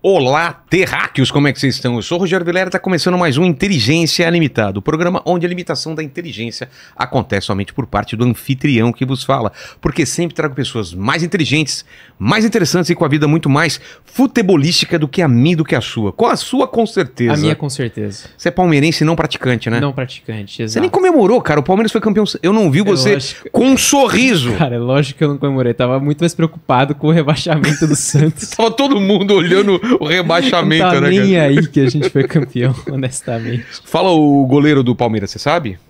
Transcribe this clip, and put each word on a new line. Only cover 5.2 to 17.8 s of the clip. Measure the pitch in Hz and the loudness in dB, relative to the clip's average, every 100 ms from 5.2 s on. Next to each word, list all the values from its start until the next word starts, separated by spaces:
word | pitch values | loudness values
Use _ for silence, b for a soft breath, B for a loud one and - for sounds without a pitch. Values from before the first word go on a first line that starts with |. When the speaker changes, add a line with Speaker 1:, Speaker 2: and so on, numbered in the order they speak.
Speaker 1:
onde | - 175 175 | -2 -2 -2
a | |
limitação | 180 170 139 156 156 | -6 -6 -8 -8 -8
da | |
inteligência | 156 170 170 101 117 - 123 B B | -10 -12 -14 -10 -10 -10 -16 B B
acontece | - 127 131 - 101 - | -8 -2 -2 -2 -4 -2
somente | 98 98 | -4 -4
por | - 120 | -8 -4
parte | 101 107 110 | -4 -4 -2
do | 123 | -2
anfitrião | 113 - 131 151 120 117 | -2 -4 -2 0 2 0
que | 113 131 | -2 -4
vos | 131 | -4
fala, | - 135 110 B B B | -2 -2 -2 B B B
porque | 156 143 131 | -2 0 -2
sempre | - 170 165 | -2 -4 -4
trago | 151 | -6
pessoas | 127 120 117 92 | -4 -6 -6 -8
mais | 90 104 156 | -6 -4 -2
inteligentes, | 170 190 143 147 147 - - B B _ | -2 -2 0 -2 -2 -8 -12 B B _
mais | 95 214 | 0 2
interessantes | 220 226 160 - 170 | 2 0 0 0 0
e | 156 | 0
com | 156 | 0
a | |
vida | 147 147 | 2 2
muito | 160 147 | 2 2
mais | 139 160 - B B | 0 0 -4 B B
futebolística | _ - 269 - 190 175 139 - - 170 | _ -2 0 2 2 4 2 0 -2 -2
do | 151 | -2
que | - | 0
a | 156 | 2
minha | 120 147 | 4 4
e | 170 | 2
do | |
que | 151 | 0
a | 139 | -2
sua. | - - 104 | -4 -4 -4
Com | - - | 0 0
a | 294 | 0
sua, | - 254 262 | -2 -2 0
com | 226 220 | 0 0
certeza. | - 143 - 120 151 | -2 -4 -2 0 2
Speaker 2:
A | |
minha, | 151 151 | 0 -2
com | 147 | -6
certeza. | - | -6